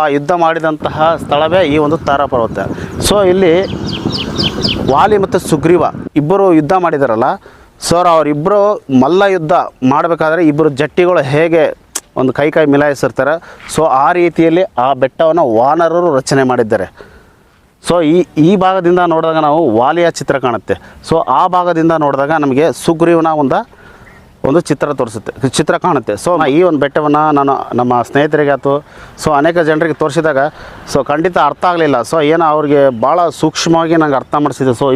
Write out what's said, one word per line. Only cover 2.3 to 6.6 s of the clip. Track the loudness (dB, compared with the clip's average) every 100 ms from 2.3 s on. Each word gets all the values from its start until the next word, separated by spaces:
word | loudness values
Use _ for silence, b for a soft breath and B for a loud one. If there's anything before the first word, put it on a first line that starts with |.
ಪರ್ವತ. | -2 -2 -4 -8 B B -6 0
So | 2 2
ಇಲ್ಲಿ | 2 2 2 -2 -8 -8 -8 -8 -8 -8 -6 -6 -4 -6 -4 0
ವಾಲಿ | 2 2 2
ಮತ್ತು | 0 -4 -2
ಸುಗ್ರೀವ | -2 2 2 0 -4 -6 -4
ಇಬ್ಬರು | 0 2 4
ಯುದ್ಧ | 2